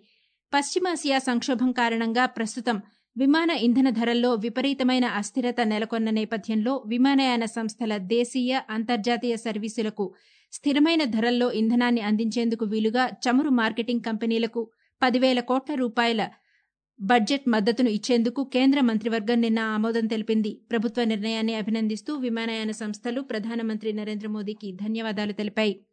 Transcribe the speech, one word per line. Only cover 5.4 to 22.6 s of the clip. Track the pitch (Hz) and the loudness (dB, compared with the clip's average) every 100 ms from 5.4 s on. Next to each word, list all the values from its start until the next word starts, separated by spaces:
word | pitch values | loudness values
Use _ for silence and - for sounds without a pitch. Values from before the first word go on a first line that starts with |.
| 247 240 | -2 0
నెలకొన్న | 220 214 220 226 220 | 0 0 -2 -2 0
నేపథ్యంలో | 220 214 226 190 220 220 269 214 | 0 -2 -4 -2 0 0 -2 -2
విమానయాన | 240 269 269 262 233 | 2 4 4 2 0
సంస్థల | 226 233 220 - 226 208 185 | -2 -4 -6 -4 -4 -4 0
దేశీయ, | 233 240 262 247 254 - | 0 0 0 0 -2 -4
అంతర్జాతీయ | 220 226 240 220 233 247 226 | -6 -2 -2 0 0 -2 -2
సర్వీసులకు | 226 214 214 226 214 208 196 - _ _ _ | -4 -6 -4 -4 -4 -4 -6 -8 _ _ _
స్థిరమైన | - 294 285 311 330 | -4 0 4 4 4
ధరల్లో | 262 220 233 240 247 | 2 0 2 2 2
ఇంధనాన్ని | 202 226 240 240 240 | 2 2 2 2 2
అందించేందుకు | 208 214 226 233 233 226 | 2 0 0 0 0 0
వీలుగా | 214 220 220 247 247 208 | -2 0 2 2 0 -2
చమురు | 254 254 311 | 2 2 4
మార్కెటింగ్ | 247 220 220 226 240 226 | 2 2 0 -2 -2 -2
కంపెనీలకు | 220 233 226 226 233 220 _ _ _ | -2 0 0 0 -2 -8 _ _ _
పదివేల | 254 247 262 254 | 0 4 4 2
కోట్ల | 240 254 262 | 0 -2 -2
రూపాయల | 294 247 240 233 220 190 - _ _ _ _ _ - | -4 -2 0 0 0 -2 -8 _ _ _ _ _ -6
బడ్జెట్ | 196 240 208 277 262 | 2 2 4 0 2
మద్దతును | 226 202 226 247 | 2 2 2 2
ఇచ్చేందుకు | 214 - 240 233 247 | 2 2 2 2 -2
కేంద్ర | 269 254 269 285 | -2 2 4 4
మంత్రివర్గం | 240 220 220 226 214 240 | 4 2 0 -2 0 2
నిన్న | 226 220 220 | 2 0 0
ఆమోదం | 214 220 226 220 | -2 0 0 -2
తెలిపింది. | 220 214 220 208 - - | -2 0 0 0 -6 -4
ప్రభుత్వ | 233 233 233 | -2 -2 0
నిర్ణయాన్ని | 233 220 220 226 220 | 0 0 -2 -2 -2
అభినందిస్తూ | 220 214 226 220 214 - 302 | -2 -2 -2 0 -2 -6 -4
విమానయాన | 254 226 226 226 | -4 -4 -4 -4